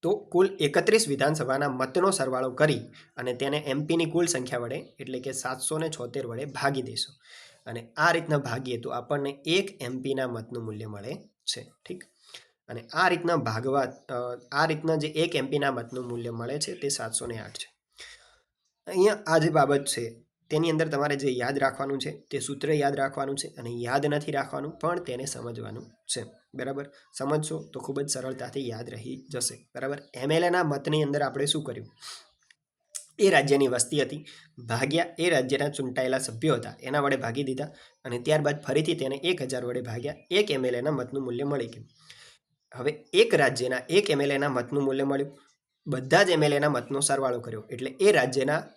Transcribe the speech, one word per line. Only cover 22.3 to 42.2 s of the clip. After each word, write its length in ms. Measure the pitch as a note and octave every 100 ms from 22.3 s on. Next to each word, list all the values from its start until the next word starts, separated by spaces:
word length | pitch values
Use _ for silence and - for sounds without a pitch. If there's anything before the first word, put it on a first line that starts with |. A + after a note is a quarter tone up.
| C#3
સૂત્ર 300 | A#2+ C#3 D3
યાદ 240 | D#3 C#3
રાખવાનું 420 | C#3+ C3+ C#3 C#3 C#3
છે 120 | -
અને 220 | - A#2
યાદ 360 | A#2+ A#2+ C3+ D3
નથી 260 | D3 D3+
રાખવાનું, 400 | F3+ E3 C#3+ C#3+
પણ 320 | E3 D#3 F3
તેને 200 | F3+ B2
સમજવાનું 680 | C3+ B2 A#2+ A2+ A2 A2 G#2+ _ _
છે. 100 | - G#2 - _
બરાબર? 360 | C3 B2+ C#3 C#3+ - _ -
સમજશો 440 | C3+ D3+ D#3 D#3+
તો 180 | - C3
ખૂબ 200 | - C#3
જ 100 | C#3+
સરળતાથી 580 | C3 B2+ C3 B2 C3+ B2+
યાદ 220 | A2+ B2
રહી 360 | A2+ A2+ C3 -
જશે. 400 | C#3 - - _
બરાબર? 280 | B2 C3 C#3+ -
એમ 160 | - C3+
એલ 140 | D#3+
એના 180 | F3 F3+
મતની 400 | E3 C#3 C#3+ D#3
અંદર 200 | D3+ D3+
આપણે 240 | C#3+ C3+ D3
શું 180 | D#3
કર્યું? 240 | D#3 A2 A2 _ - - - _ _ _ _ _ _ - - -
એ 120 | G3
રાજ્યની 380 | E3 C#3 C#3 C#3
વસ્તી 340 | A#2+ - D3
હતી, 240 | C3 - - - - -
ભાગ્યા 480 | A#2 A#2 C3+ D#3+ E3 -
એ 120 | E3+
રાજ્યના 380 | D3+ B2+ C3+ D3
ચૂંટાયેલા 500 | C#3+ C3 B2+ B2+ C3
સભ્યો 380 | B2+ A2+ D#3 B2
હતા, 200 | - -
એના 200 | B2+ C#3+
વડે 160 | C#3+ C3+
ભાગી 280 | A#2 A#2+
દીધા 280 | C#3 C3 D3+ - - _
અને 140 | C3 A#2+
ત્યારબાદ 440 | B2 D3+ D3 D3
ફરીથી 320 | - D3 D#3
તેને 220 | D#3 C3 C3+
એક 260 | D#3 F3+
હજાર 220 | B2+ B2+
વડે 160 | A#2+ B2
ભાગ્યા, 360 | A#2+ A2+ C3+ D3 -
એક 200 | F3+ G#3
એમ 160 | C#3 B2+
એલ 80 |
એના 160 | B2 C3
મતનું 340 | C#3+ B2 C3+
મૂલ્ય 200 | C3 A#2+
મળી 220 | C#3+ C#3+ A#2
ગયું. 200 | A2+ A2 _ - -